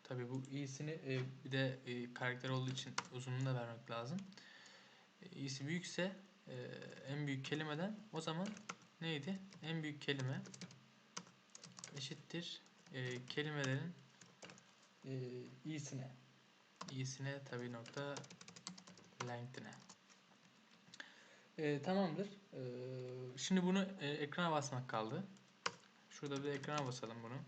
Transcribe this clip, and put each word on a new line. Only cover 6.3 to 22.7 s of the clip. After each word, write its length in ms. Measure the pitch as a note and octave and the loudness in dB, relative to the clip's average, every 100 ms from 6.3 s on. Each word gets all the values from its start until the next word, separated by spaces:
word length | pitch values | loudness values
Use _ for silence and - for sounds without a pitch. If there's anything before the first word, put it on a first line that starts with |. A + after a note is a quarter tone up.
| - - | -18 -10
e, 80 | B2+ B2 - - - C3 | -6 -6 -8 -8 -10 -2
en 200 | C#3+ D3 | 0 2
büyük 180 | C3+ C3 | 0 2
kelimeden 540 | D3+ D#3 D3 F#3+ G#3+ - | 0 2 0 0 -2 -4
o 80 | D#3 | -2
zaman 260 | D#3+ D#3+ G3+ G#3+ - - - - | 0 0 0 -2 -8 -12 -12 -4
neydi? 380 | E3 D#3 C3+ F#3+ - - | 0 2 2 -2 -4 -6
En 200 | D3+ E3 | 0 2
büyük 180 | D3+ D3 | 0 0
kelime 400 | - C#3 C3 D#3+ F#3+ - - - - - - - - - - - - - - C#3+ | 2 4 4 2 -2 -10 -12 -12 -20 -20 -10 -10 -10 -20 -20 -16 -16 -12 -10 -6
eşittir, 640 | C3 D#3 - E3 F3 - - - - | -6 -6 -4 -4 -4 -6 -10 -20 -8
e, 320 | C3 B2+ B2 B2+ | -2 0 -2 0
kelimelerin, 680 | - D3+ D3 C3+ C3+ E3+ - - - - - - - - - - - C3+ | 0 2 4 4 4 2 -4 -14 -20 -20 -16 -14 -14 -18 -20 -20 -12 -4
e, 380 | C3 B2 B2 B2 C3 D3+ | -2 -2 -4 -8 -8 -4
i'sine. 460 | D#3 - C3 - - - - - - - - - | -2 -2 -2 -4 -8 -18 -20 -20 -20 -20 -10 -6
İ'sine 520 | C3 C3 - C3+ C#3 | 0 0 2 0 0
tabii 280 | C3+ B2 A#2+ | -2 -2 -2
nokta 420 | A#2+ A#2 C#3+ C#3+ C#3 C#3 - - - - - - - - - B2 | -4 -4 -2 -2 -2 -6 -12 -14 -12 -12 -12 -14 -18 -20 -4 -2
length'ine. 440 | A#2+ B2+ C#3 G#2+ - - - - - - - - - - - - - - - - - - - | -2 -4 -6 -10 -12 -16 -20 -20 -20 -20 -20 -20 -20 -20 -20 -20 -14 -14 -14 -20 -20 -14 2
E, 240 | D3+ C#3+ | 4 6
tamamdır. 460 | F3+ F#3+ F#3 D#3 G3+ - - | 6 6 6 4 0 -4 -10
E, 80 | C#3 B2+ | -4 -2